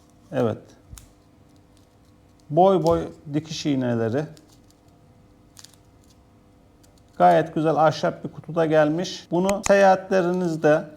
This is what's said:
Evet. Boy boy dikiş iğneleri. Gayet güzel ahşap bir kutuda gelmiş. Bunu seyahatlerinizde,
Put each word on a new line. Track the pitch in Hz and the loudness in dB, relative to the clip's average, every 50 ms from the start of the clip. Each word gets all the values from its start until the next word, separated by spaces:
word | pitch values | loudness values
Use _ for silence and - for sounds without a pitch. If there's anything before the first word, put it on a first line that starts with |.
| _ _ _ _ _ _ 170 | _ _ _ _ _ _ -4
Evet. | 131 127 110 - - - - - _ _ _ - - - - _ _ _ _ _ _ _ _ _ _ _ _ _ _ _ _ _ _ _ _ _ _ _ _ _ _ _ _ | -2 -2 -2 -2 -6 -10 -20 -20 _ _ _ -20 -20 -20 -20 _ _ _ _ _ _ _ _ _ _ _ _ _ _ _ _ _ _ _ _ _ _ _ _ _ _ _ _
Boy | 147 160 180 196 196 180 156 | 2 4 4 4 4 2 2
boy | 165 170 165 165 170 - - _ 151 143 | 0 0 -2 -4 -8 -12 -16 _ -8 -8
dikiş | 151 156 - 160 - - | -8 -8 -8 -12 -8 -4
iğneleri. | 160 143 131 127 123 120 117 113 110 110 139 156 156 - - _ _ _ _ _ _ _ _ _ _ _ _ _ _ _ _ _ _ _ _ _ _ _ - - - _ _ _ _ _ _ _ _ _ _ _ _ _ _ _ _ _ _ _ _ _ _ _ _ _ _ _ _ _ - | -4 -2 -2 -2 -2 -2 -2 -2 -2 -4 -4 -6 -8 -12 -20 _ _ _ _ _ _ _ _ _ _ _ _ _ _ _ _ _ _ _ _ _ _ _ -20 -20 -20 _ _ _ _ _ _ _ _ _ _ _ _ _ _ _ _ _ _ _ _ _ _ _ _ _ _ _ _ _ 2
Gayet | 175 180 175 165 151 160 - | 4 4 4 4 2 0 -4
güzel | 165 151 160 151 | -2 -2 0 0
ahşap | 139 156 156 151 - - 170 156 - - | 2 2 0 0 0 -4 -4 -6 -6 -12
bir | 160 - | -16 -16
kutuda | - - - 156 170 165 | -16 -16 -8 -4 -2 -2
gelmiş. | 156 156 156 151 151 156 165 185 180 - - - - | 2 2 2 2 2 0 -4 -6 -8 -10 -14 -12 -6
Bunu | 170 175 185 190 202 196 208 | -4 -2 0 0 -2 -2 0
seyahatlerinizde, | - 196 196 196 190 190 185 190 - 196 190 170 175 180 185 180 170 160 156 160 151 151 160 156 - - | 2 4 4 6 4 4 2 0 -2 -2 0 0 0 -2 -2 -4 -4 -4 0 2 2 2 2 0 -6 -8